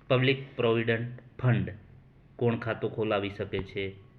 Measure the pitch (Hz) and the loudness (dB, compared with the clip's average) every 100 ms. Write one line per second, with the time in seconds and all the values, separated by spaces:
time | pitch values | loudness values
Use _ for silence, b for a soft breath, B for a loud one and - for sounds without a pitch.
0 | - 127 127 135 - - 117 113 113 113 | 0 2 4 2 -2 0 2 2 2 0
1 | 120 120 - - 127 110 92 - - - | -2 -10 -18 -2 2 2 0 -8 -18 -20
2 | - - - - 120 113 117 107 110 - | -20 -20 -20 -2 0 0 -4 -2 -4 -2
3 | 107 101 101 98 98 98 92 101 98 98 | 0 0 0 -4 -4 -4 -6 -6 -6 -8
4 | - | -20